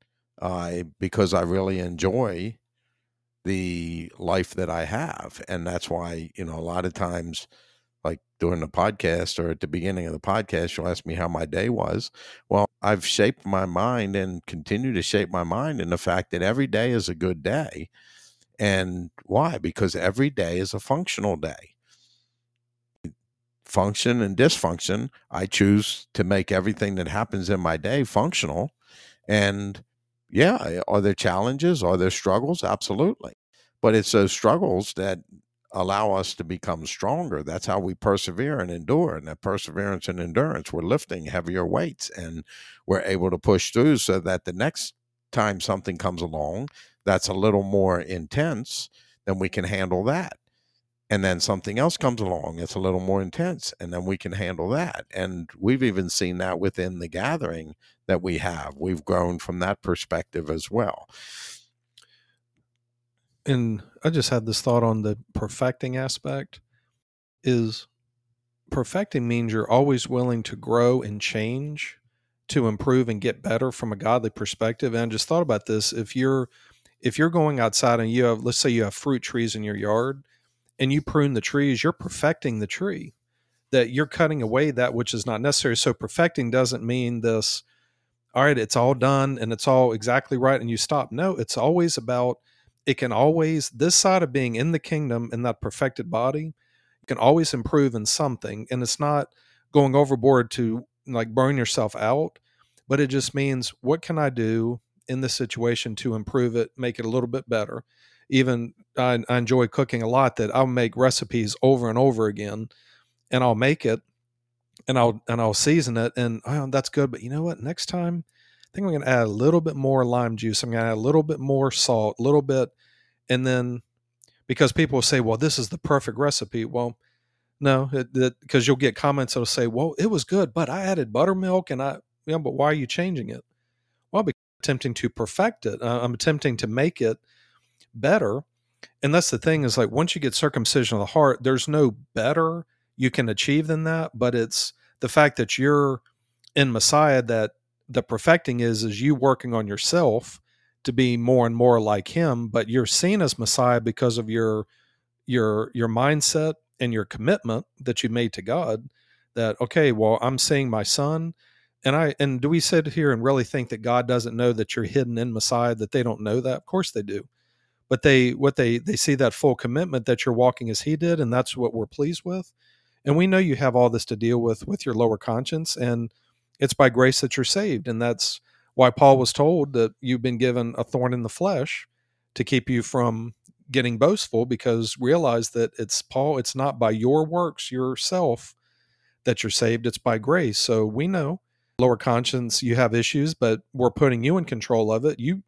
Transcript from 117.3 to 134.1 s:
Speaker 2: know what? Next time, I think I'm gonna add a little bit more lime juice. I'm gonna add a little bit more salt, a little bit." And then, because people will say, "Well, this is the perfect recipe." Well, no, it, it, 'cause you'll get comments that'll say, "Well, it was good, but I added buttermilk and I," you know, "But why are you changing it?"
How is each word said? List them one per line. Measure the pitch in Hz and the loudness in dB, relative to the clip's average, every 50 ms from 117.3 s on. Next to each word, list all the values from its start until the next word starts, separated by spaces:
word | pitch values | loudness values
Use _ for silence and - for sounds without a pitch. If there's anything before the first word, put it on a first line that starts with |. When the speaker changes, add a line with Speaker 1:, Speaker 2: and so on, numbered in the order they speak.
Speaker 2:
know | 139 151 160 | -4 -4 -4
what? | 170 160 - 107 | -4 -6 -6 -8
Next | 143 175 - - | -8 -6 -8 -8
time, | - - 180 175 175 175 170 160 _ | -6 -4 -4 -2 -2 -4 -4 -6 _
I | _ _ _ _ _ _ _ _ - | _ _ _ _ _ _ _ _ -8
think | 190 202 | -4 -2
I'm | 190 160 | -2 -2
gonna | 143 - | 0 0
add | 131 131 123 117 107 | 2 4 4 4 2
a | |
little | 101 107 123 151 170 170 | 2 2 4 4 4 4
bit | 160 160 147 | 2 0 -4
more | 139 135 135 135 131 127 | -2 0 2 4 4 4
lime | 120 123 123 120 117 113 | 2 2 0 0 0 -2
juice. | 110 113 113 104 - - | -2 -2 -2 -2 -2 -2
I'm | 120 117 | -2 -2
gonna | 113 113 | -2 0
add | 113 113 | 0 0
a | |
little | 110 107 135 147 160 151 | 0 2 4 4 4 4
bit | 151 156 147 | 2 -2 -4
more | 131 135 139 135 135 131 | -2 0 0 2 2 0
salt, | - - - - 123 110 107 107 - - | 0 0 0 2 2 2 2 0 0 0
a | 113 | 2
little | 135 143 147 139 | 4 4 4 4
bit." | 135 135 131 123 - _ _ _ _ _ _ _ _ _ _ _ - | 2 2 0 0 -2 _ _ _ _ _ _ _ _ _ _ _ -2
And | 127 127 131 | 0 0 2
then, | 131 127 127 123 123 123 120 - _ _ _ _ _ _ _ _ _ _ _ _ - | 2 0 0 0 -2 -6 -8 -12 _ _ _ _ _ _ _ _ _ _ _ _ -4
because | 127 - 151 127 - | 0 2 2 2 4
people | - 160 147 139 | 2 0 2 2
will | 127 117 | 0 2
say, | - 147 131 | 2 2 2
"Well, | 120 110 113 | 2 2 0
this | 113 147 156 - | 0 0 0 0
is | - 117 101 | -2 -4 -6
the | - 165 | -8 -6
perfect | - - 143 139 - - 107 - | -2 0 0 0 0 -2 -4 -2
recipe." | 143 143 - - 139 - - 117 113 | -2 0 0 -2 -4 -4 -6 -6 -6
Well, | 120 - 120 120 120 113 _ _ _ _ _ _ _ _ _ _ _ _ - | -4 -4 -4 -6 -6 -8 _ _ _ _ _ _ _ _ _ _ _ _ -2
no, | 143 139 135 131 135 131 143 | 2 4 4 4 2 0 -2
it, | 135 123 - - | -4 -4 -2 0
it, | 131 127 127 127 _ _ - | 2 2 2 0 _ _ 2
'cause | - 139 117 | 2 4 6
you'll | 135 139 | 6 4
get | 127 143 127 107 | 4 4 0 0
comments | - - 143 139 139 131 120 - | 0 0 0 0 0 0 -2 -2
that'll | 131 117 | -2 -2
say, | - - - 123 117 | -2 0 0 0 0
"Well, | 110 139 151 165 147 - | 0 0 -2 -2 -2 0
it | 175 | 0
was | 226 214 156 123 | 0 0 0 -2
good, | - 185 196 185 127 110 | 0 2 2 2 2 0
but | 165 160 127 | -2 -2 -2
I | 143 190 196 | -2 -4 -2
added | 190 190 170 131 110 104 | -2 0 -2 -2 -2 2
buttermilk | 123 156 190 196 185 190 185 185 185 180 - | 2 2 2 2 0 0 2 2 0 0 0
and | 147 127 | -4 -4
I," | 135 139 - - _ _ _ _ - | -4 -4 -6 -8 _ _ _ _ -6
you | 156 156 | -4 -4
know, | 165 | -2
"But | 147 135 131 | -2 -4 0
why | 135 143 | 2 2
are | 151 151 | 2 2
you | 151 131 117 | 2 -2 -4
changing | - - 175 190 180 139 107 - | -4 -4 -2 -2 -2 -4 -6 -8
it?" | 60 62 - _ _ _ _ _ _ _ _ _ _ _ _ _ | -10 -12 -16 _ _ _ _ _ _ _ _ _ _ _ _ _